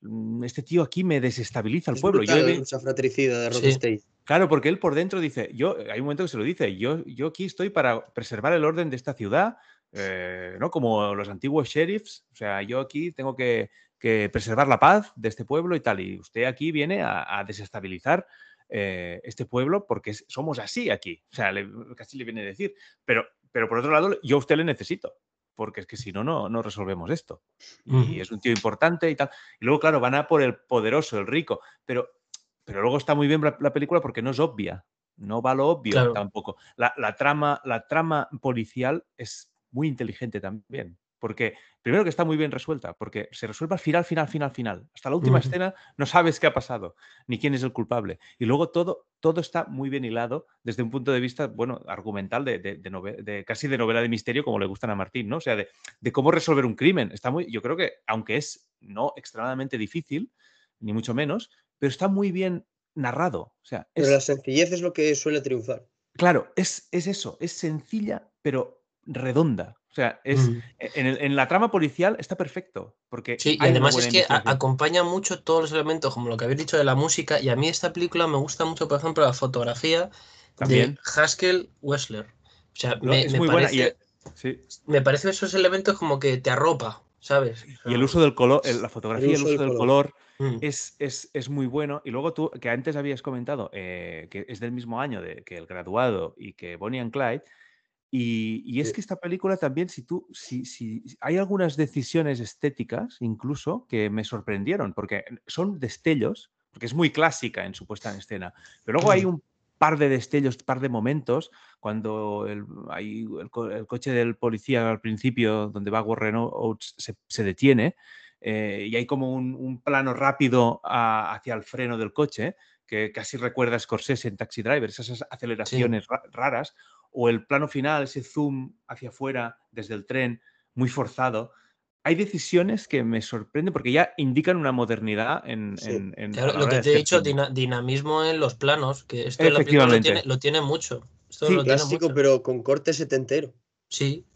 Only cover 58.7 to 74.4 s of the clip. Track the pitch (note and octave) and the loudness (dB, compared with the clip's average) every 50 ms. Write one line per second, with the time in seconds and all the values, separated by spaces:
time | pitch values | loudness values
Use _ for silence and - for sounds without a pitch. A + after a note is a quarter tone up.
58.7 | _ _ _ G2+ G2+ G#2+ C3 C#3+ - - - - - A2 A#2 B2+ C3 C3 C3+ C3 | _ _ _ -10 -6 -4 -4 -4 -4 -8 -16 -16 -10 -8 -6 -6 -4 -6 -6 -6
59.7 | C3+ A2 G#2+ - - E3+ - - C#3 E3 B3+ - _ _ _ _ _ _ _ _ | -4 -6 -6 -6 -6 -8 -8 -6 -6 -8 -8 -10 _ _ _ _ _ _ _ _
60.7 | _ _ A2 G#2 G#2+ A2+ A2 A#2+ A2+ C3+ D3+ C#3+ F3 B3 - - _ _ _ _ | _ _ -8 -6 -4 -4 -4 -4 -2 -2 -2 -2 -4 -6 -8 -12 _ _ _ _
61.7 | _ _ C#3 C3+ - - F#3 G3 G3 G3 G3+ F#3+ F3 F#3 F#3+ F#3 F3 - - _ | _ _ -4 -4 -2 0 0 0 2 0 0 0 0 -2 -2 -2 -4 -6 -8 _
62.7 | _ _ _ _ _ D3+ C3 A#2+ A#2+ C#3+ F3 F3 G#2+ E2 - - _ _ _ - | _ _ _ _ _ -4 -4 -2 -2 0 -2 -2 -2 -4 -8 -12 _ _ _ -10
63.7 | B2+ F#2 - _ - D#3+ C#3+ C#3 C#3 C3+ C3+ C#3+ C#3 C3+ - C#3 C3 D3+ F3 E3+ | -10 -10 -10 _ -2 2 4 6 6 6 4 2 -2 -2 -2 0 2 4 4 4
64.7 | F3+ E3+ F3 F3 - D#3+ D3+ D#3 C#3+ - - D#3 D3+ C#3+ C3 C3+ B2+ A#2 G#2+ - | 2 -2 -2 -2 0 2 2 2 2 2 0 -2 -2 -2 -2 -2 -4 -4 -4 -6
65.7 | - - - _ _ _ _ _ - - F3 F3+ D#3+ A#2 - - - F#3 F3+ - | -8 -8 -12 _ _ _ _ _ -2 4 4 6 6 4 2 0 -2 -2 -2 -2
66.7 | - - - _ E3+ F3 D#3+ G3 G3 - - - - - D#3+ E3+ - - F3 D#3 | -4 -8 -8 _ -4 -2 -2 -2 -4 -4 -6 -10 -8 -8 -8 -8 -6 -4 -4 -4
67.7 | D#3 D3+ - _ A3+ A3 G#3 G#3+ - - - _ _ _ - D3 C3 C3 - - | -4 -6 -6 _ -6 -4 -4 -4 -6 -8 -10 _ _ _ -4 -2 0 0 -2 -4
68.7 | - _ _ _ _ _ _ - C3+ A#2+ C3 B2+ B2 D3+ E3 D3 A2 - - - | -8 _ _ _ _ _ _ -10 -8 -4 -4 0 2 4 4 4 2 -2 -4 -8
69.7 | - _ _ _ - D3 B2 A2+ - - - C3+ C#3 C3 B2+ A#2 A#2 A#2 A#2 - | -14 _ _ _ -4 -2 -2 -2 -2 -4 -2 2 4 4 4 4 2 0 -8 -14
70.7 | - - A#2+ A2 - D3 B2+ C3 C3 D3 C#3+ C#3 C#3 C#3 C3 B2+ E3+ G3 A#3 A3 | -14 -12 -12 -6 -2 0 0 0 0 0 0 2 2 2 4 4 4 2 4 2
71.7 | G#3 F3+ D#3 C3+ - - F3 G#3 A3+ - D3 - F#3 - F3 C#3 - F#3 - _ | 2 2 2 0 0 2 2 2 0 -2 -6 -6 -6 -6 -6 -6 -8 -10 -12 _
72.7 | - - - - _ _ _ _ B2 - - A#2+ A#2+ - - D3 D#3 D3+ C#3+ C3 | -12 -14 -14 -14 _ _ _ _ -14 -10 -8 -6 -6 -2 0 0 2 4 6 6
73.7 | B2+ B2+ C3 C#3 B2+ B2 A#2+ A#2+ - F3+ - - C#3 - | 6 6 6 6 6 4 4 4 4 4 4 4 2 2